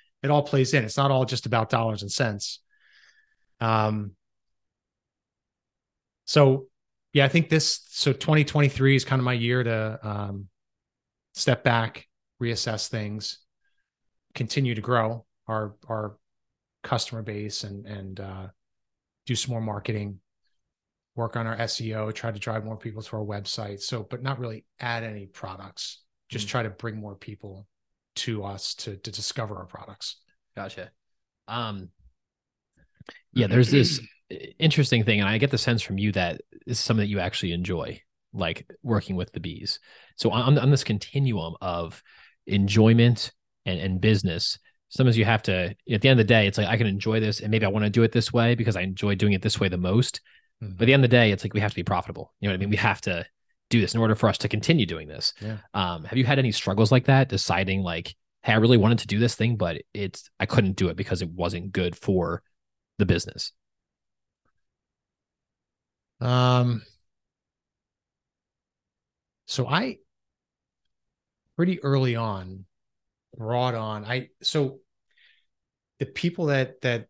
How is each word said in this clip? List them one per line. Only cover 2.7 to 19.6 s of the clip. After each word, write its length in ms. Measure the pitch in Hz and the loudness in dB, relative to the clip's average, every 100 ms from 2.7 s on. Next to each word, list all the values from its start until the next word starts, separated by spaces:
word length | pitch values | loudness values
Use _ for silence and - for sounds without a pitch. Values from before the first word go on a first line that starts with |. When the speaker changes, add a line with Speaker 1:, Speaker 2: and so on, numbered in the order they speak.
| _ _ _ _ _ _ _ _ - | _ _ _ _ _ _ _ _ -4
Speaker 1:
Um, 520 | 113 110 107 107 104 - _ _ _ _ _ _ _ _ _ _ _ _ _ _ _ _ _ _ _ _ - | 0 2 2 -2 -6 -12 _ _ _ _ _ _ _ _ _ _ _ _ _ _ _ _ _ _ _ _ 2
so 400 | 156 139 135 - _ _ _ _ | 6 6 4 -4 _ _ _ _
yeah, 120 | 143 | 2
I 40 | 139 | 4
think 200 | 170 - | 4 4
this, 380 | 160 - - - | 2 2 -4 -8
so 240 | - 143 | -2 0
twenty 320 | - - 156 | 0 2 2
twenty-three 520 | 143 151 143 - 135 135 | 4 2 2 4 4 4
is 80 | |
kinda 180 | - 131 | 2 0
my 100 | 123 | 0
year 300 | 120 117 127 | 0 0 0
to, 360 | 117 110 110 110 | 0 -2 -4 -6
um, 460 | 107 104 101 98 95 _ _ _ _ _ _ _ _ | -8 -6 -6 -10 -14 _ _ _ _ _ _ _ _
step 280 | - - 120 | -4 0 2
back, 440 | 123 117 113 - - _ _ - | 2 2 0 -8 -20 _ _ -8
reassess 460 | 120 110 120 107 - | -6 -4 -6 -6 -6
things, 500 | 113 104 104 - - _ _ _ _ _ _ _ _ _ | -6 -6 -8 -10 -14 _ _ _ _ _ _ _ _ _
continue 400 | - 117 143 127 | -8 -4 -2 -2
to 60 | 110 | -2
grow 440 | 120 120 110 117 _ _ - | 0 0 0 -4 _ _ -8
our, 300 | 110 104 - - | -6 -6 -12 -8
our 280 | 110 107 - _ _ _ _ _ _ | -8 -8 -12 _ _ _ _ _ _
customer 400 | - 117 - 113 | -4 -4 -4 -8
base 400 | 107 104 104 - | -8 -8 -8 -10
and, 240 | 101 101 104 | -10 -14 -12
and, 340 | 104 98 95 | -12 -12 -12
uh, 280 | 98 95 95 _ _ _ _ _ _ _ - | -12 -12 -14 _ _ _ _ _ _ _ -6
do 80 | 117 | -6
some 160 | 127 | -4
more 80 | 117 | -6